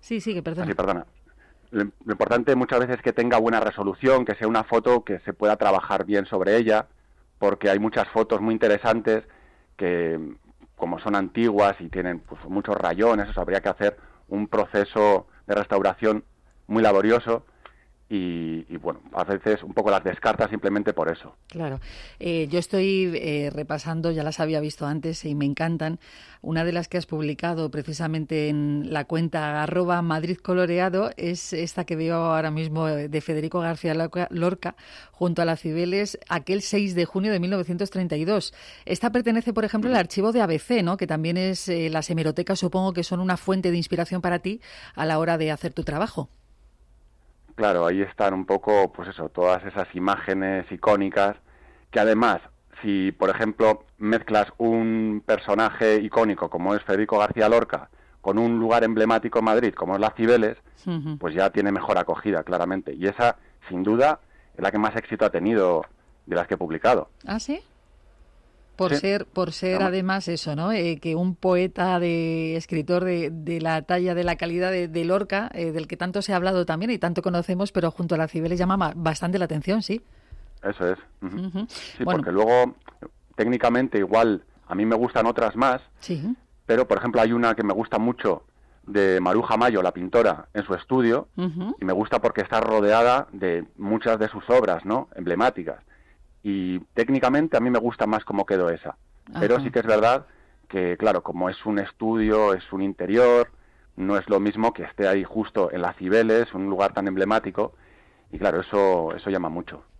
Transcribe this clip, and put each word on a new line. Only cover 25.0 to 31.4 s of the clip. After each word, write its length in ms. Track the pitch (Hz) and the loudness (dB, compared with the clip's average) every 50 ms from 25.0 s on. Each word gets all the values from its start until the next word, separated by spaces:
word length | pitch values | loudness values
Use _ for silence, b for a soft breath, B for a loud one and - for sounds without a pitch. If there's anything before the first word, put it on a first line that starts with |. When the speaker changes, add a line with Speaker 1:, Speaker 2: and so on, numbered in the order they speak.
| 139 165 160 - - | -4 -6 -6 -6 -6
Speaker 1:
y 100 | 156 147 | -6 -4
me 120 | 147 143 | -2 -2
encantan. 520 | 139 143 - 160 165 170 160 160 156 165 170 B B B B B B B B B | -2 0 -2 -2 -2 -2 -2 -4 -4 -6 -8 B B B B B B B B B
Una 200 | - 160 160 165 | -4 -4 -2 -2
de 80 | 170 170 | -2 -2
las 160 | 175 170 - | -4 -6 -4
que 100 | - 180 | -6 -6
has 80 | 160 | -6
publicado 640 | _ - 156 156 147 151 - - 170 175 160 160 147 | _ -6 -6 -4 -4 -6 -4 -4 -6 -4 -4 -6 -6
precisamente 800 | - 151 143 - 156 139 165 156 156 160 156 156 160 156 151 151 | -6 -8 -8 -8 -8 -6 -6 -4 -4 -4 -4 -4 -2 -2 -2 0
en 420 | 147 147 147 147 147 147 143 - 156 | 0 0 0 0 -2 -2 -4 -4 -4
la 140 | 151 143 | -6 -4
cuenta 560 | _ 165 160 170 160 - 165 151 151 147 151 151 | _ -2 -2 -2 -2 -2 -4 -4 -4 -2 -4 -4
arroba 400 | 151 180 180 180 175 175 175 170 | -2 0 -2 0 0 0 0 0
Madrid 340 | 170 156 156 156 165 185 | -2 -2 -2 -2 -4 -6
Coloreado 760 | - _ - 180 180 180 170 175 175 185 190 175 190 208 240 - | -6 _ -2 0 0 2 2 2 0 0 0 0 0 -2 -2 -4
es 380 | - 175 170 180 170 | -6 -6 -6 -4 -6